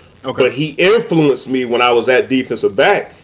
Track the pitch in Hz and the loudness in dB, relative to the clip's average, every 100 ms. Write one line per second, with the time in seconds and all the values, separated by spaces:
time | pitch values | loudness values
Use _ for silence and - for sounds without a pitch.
0 | - - 131 127 - 120 156 143 180 226 | -20 -14 -8 0 0 0 -6 0 2 2
1 | - 170 147 127 - 131 123 117 120 120 | 0 0 2 0 -2 -4 -2 0 2 2
2 | 110 127 113 131 123 113 104 101 165 202 | 2 0 2 -2 -2 -2 -2 2 2 0
3 | - - | -4 -16